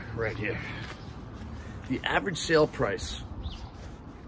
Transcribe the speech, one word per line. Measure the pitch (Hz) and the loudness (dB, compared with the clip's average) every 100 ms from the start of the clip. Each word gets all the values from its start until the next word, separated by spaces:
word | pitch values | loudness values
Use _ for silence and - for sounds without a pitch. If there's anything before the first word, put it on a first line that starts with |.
| - | -4
right | 113 110 113 | -2 -2 0
here. | 107 - - - - - - - - - - - - - - | -2 -2 -4 -6 -8 -8 -10 -10 -10 -10 -10 -8 -8 -8 -2
The | 131 | 0
average | - 165 190 156 | 4 4 2 0
sale | - 151 151 | 6 8 8
price | - 110 92 - - - - - - - - - - - - | 6 2 2 -2 -4 -6 -6 -6 -8 -10 -10 -12 -12 -12 -12